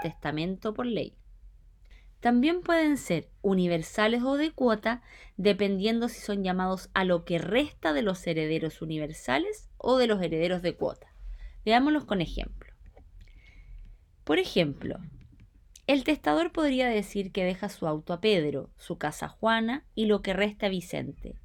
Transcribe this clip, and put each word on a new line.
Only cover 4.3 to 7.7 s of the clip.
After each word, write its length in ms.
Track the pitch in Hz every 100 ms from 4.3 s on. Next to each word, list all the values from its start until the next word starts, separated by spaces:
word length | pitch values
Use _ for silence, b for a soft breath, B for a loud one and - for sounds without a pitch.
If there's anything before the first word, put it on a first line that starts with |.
| 285
de 160 | 311
cuota, 500 | - 247 214 220 240 B B B B
dependiendo 720 | 196 196 202 196 214 226 233
si 120 | -
son 240 | - 202
llamados 460 | 185 185 185 185 -
a 100 | 190
lo 200 | 185 175
que 140 | 175 170
resta 540 | 170 233 196